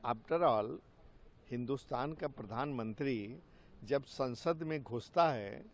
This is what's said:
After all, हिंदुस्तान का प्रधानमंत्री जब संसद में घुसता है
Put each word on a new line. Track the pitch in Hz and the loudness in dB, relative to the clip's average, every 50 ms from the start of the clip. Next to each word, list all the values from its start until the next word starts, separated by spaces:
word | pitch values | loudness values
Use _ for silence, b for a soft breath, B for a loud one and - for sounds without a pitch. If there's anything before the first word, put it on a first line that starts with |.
| - | 0
After | 120 120 113 113 - 156 170 175 | -2 -2 -2 -2 -2 2 4 6
all, | 151 120 107 101 - 73 - - - - - - - - - - - - - - - | 6 6 6 4 2 -2 -8 -10 -16 -20 -20 -20 -20 -20 -20 -20 -20 -20 -20 -12 -8
हिंदुस्तान | 127 120 123 120 139 131 - - 143 123 127 147 160 | -6 -4 0 0 -2 -2 -2 -4 -4 -2 -2 -2 -4
का | 147 165 143 | -4 -6 -6
प्रधानमंत्री | 131 - 113 98 107 117 135 147 139 120 113 110 107 - 143 139 131 110 101 104 123 165 - B B B B B B B - | -6 -6 -10 -6 -4 -2 -2 -2 -2 -2 -2 -4 -4 -2 0 0 0 0 -2 -6 -10 -12 -16 B B B B B B B -4
जब | 107 143 139 139 | 0 0 0 0
संसद | - - - 139 131 120 - - 165 170 160 165 | -2 -4 -2 -2 -2 -2 -2 0 -2 0 0 0
में | 156 156 151 127 | -2 -2 -4 -4
घुसता | - 117 120 - - - 175 170 160 | -4 -4 -4 -6 0 4 6 6 6
है | 139 113 101 98 - - - - | 6 2 -2 -4 -6 -8 -12 -16